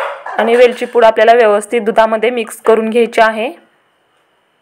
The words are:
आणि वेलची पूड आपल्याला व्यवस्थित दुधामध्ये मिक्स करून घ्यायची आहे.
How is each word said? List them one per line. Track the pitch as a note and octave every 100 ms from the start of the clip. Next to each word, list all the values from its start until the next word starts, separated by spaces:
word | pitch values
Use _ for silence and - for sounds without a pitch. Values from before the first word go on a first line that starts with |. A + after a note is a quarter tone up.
| - - - -
आणि | A3 A#3+
वेलची | B3 A#3+ A#3+
पूड | A#3+ A3+
आपल्याला | A3 A3
व्यवस्थित | A#3 A3 G#3 G#3+ A#3+
दुधामध्ये | G#3 G#3+ A3 A3 A3
मिक्स | B3 A3 -
करून | - A3 A3
घ्यायची | A#3 A3+ A#3
आहे. | A3 A3 A#3+ E4+ _ _ _ _ _ _ _ _ _ _